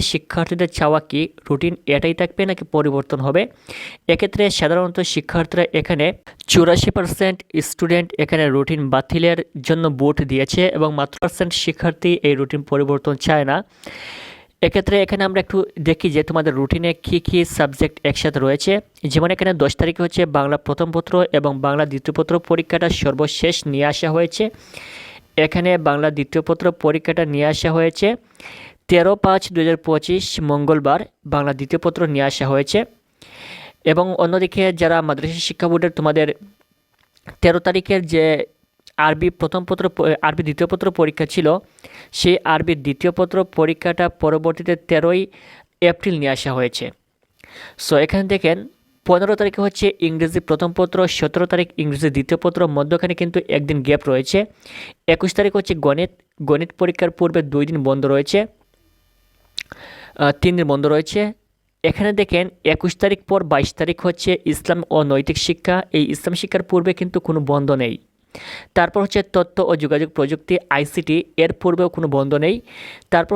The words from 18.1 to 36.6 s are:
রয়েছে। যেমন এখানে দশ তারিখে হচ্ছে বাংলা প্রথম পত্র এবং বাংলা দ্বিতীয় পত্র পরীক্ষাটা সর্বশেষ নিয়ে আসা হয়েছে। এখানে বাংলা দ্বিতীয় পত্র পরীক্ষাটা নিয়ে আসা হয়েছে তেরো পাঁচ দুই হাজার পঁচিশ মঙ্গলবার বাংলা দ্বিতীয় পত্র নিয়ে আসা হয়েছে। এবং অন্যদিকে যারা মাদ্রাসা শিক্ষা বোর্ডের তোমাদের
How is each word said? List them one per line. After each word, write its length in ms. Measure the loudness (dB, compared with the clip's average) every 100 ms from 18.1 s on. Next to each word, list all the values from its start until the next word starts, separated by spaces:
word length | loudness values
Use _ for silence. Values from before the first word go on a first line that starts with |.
| -2 -2 0
রয়েছে। 320 | 0 0 0 -2 -2 _ -2
যেমন 180 | 0 0
এখানে 200 | 0 0 2
দশ 100 | 0 0
তারিখে 240 | -2 0 -2
হচ্ছে 160 | 0 0 2
বাংলা 200 | 0 -2 -2
প্রথম 200 | -4 -2 -4
পত্র 180 | 0 0 2 2
এবং 120 | 0 -2 -2
বাংলা 180 | 0 -2
দ্বিতীয় 220 | -2 -6 -2
পত্র 160 | 0 0 0
পরীক্ষাটা 380 | -2 0 -2 0 0
সর্বশেষ 540 | -2 0 -2 0 -2 -2 -4
নিয়ে 140 | -2 0
আসা 180 | 0 -2 0
হয়েছে। 280 | -2 -2 -6 -6 -20 -20 -20 -20 -20 -20 _ 0 0
এখানে 260 | 2 2 2 2
বাংলা 220 | 0 0 -2
দ্বিতীয় 240 | -2 -2
পত্র 220 | -2 0 0 0
পরীক্ষাটা 400 | 0 0 -2 -2 0
নিয়ে 140 | 0 0
আসা 160 | 0 0
হয়েছে 360 | 0 0 0 -2 -2 _ _ -20 -20 -20 -12 2
তেরো 240 | 4 4 4
পাঁচ 180 | 2 2 0
দুই 80 | -2
হাজার 160 | 0 0 0
পঁচিশ 400 | -2 0 -2 -2 -4 -2
মঙ্গলবার 500 | 0 2 2 2 0 -2 _ -4
বাংলা 180 | -2 -2
দ্বিতীয় 260 | -4 -4 -2 -2
পত্র 160 | 0 -2
নিয়ে 120 | 0 0
আসা 160 | 0 0
হয়েছে। 280 | 0 2 0 -2 _ _ _ -20 -20 -20 -20 -20 _ 0
এবং 140 | 2 2 2
অন্যদিকে 400 | 2 2 0 0 0 2
যারা 160 | 2 2 0
মাদ্রাসা 340 | -2 -4 -6 -8
শিক্ষা 200 | -2 0
বোর্ডের 240 | 2 0 0
তোমাদের 280 | 0 2 0 -2 -12 _